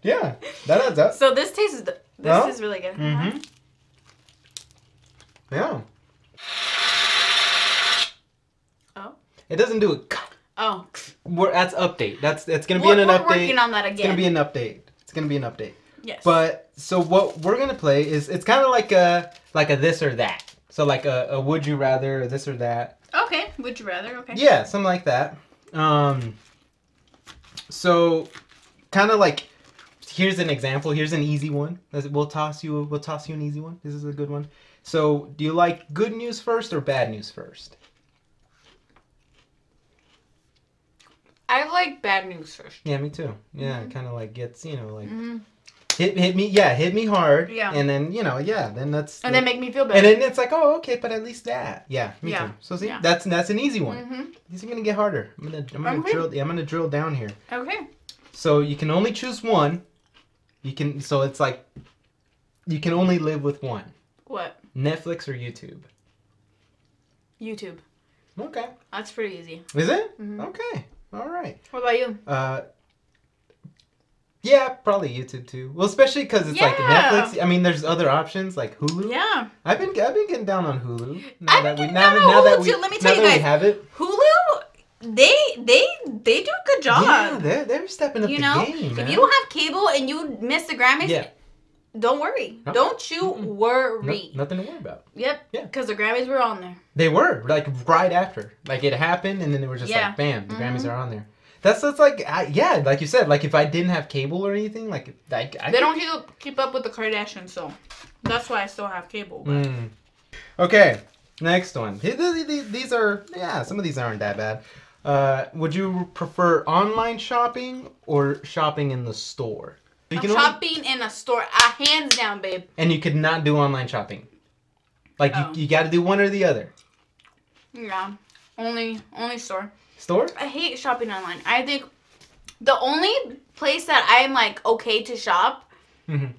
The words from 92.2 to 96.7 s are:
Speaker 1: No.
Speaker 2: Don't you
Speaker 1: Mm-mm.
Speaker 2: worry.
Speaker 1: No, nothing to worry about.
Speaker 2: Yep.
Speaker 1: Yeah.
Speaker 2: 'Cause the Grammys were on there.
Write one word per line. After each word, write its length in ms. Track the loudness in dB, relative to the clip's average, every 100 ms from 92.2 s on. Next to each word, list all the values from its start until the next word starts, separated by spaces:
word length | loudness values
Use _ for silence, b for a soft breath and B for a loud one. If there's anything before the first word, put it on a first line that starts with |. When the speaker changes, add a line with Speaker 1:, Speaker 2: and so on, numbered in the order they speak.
| -2 -4 -6 -8 -2
Speaker 1:
No. 80 |
Speaker 2:
Don't 360 | 2 2 0 -8
you 100 | -4
Speaker 1:
Mm-mm. 220 | -4 -4 -8
Speaker 2:
worry. 840 | 0 2 2 0 -4 -4 -6 -6 -8
Speaker 1:
No, 80 |
nothing 140 | -6 -6
to 40 | -8
worry 80 | -12
about. 240 | -14 -16 _ -6
Speaker 2:
Yep. 260 | -4 -4 -8
Speaker 1:
Yeah. 120 | -12 -8
Speaker 2:
'Cause 200 | -8 -6
the 80 | -2
Grammys 320 | -2 -2 -2
were 140 | 0
on 200 | 0 -2
there. 140 | -12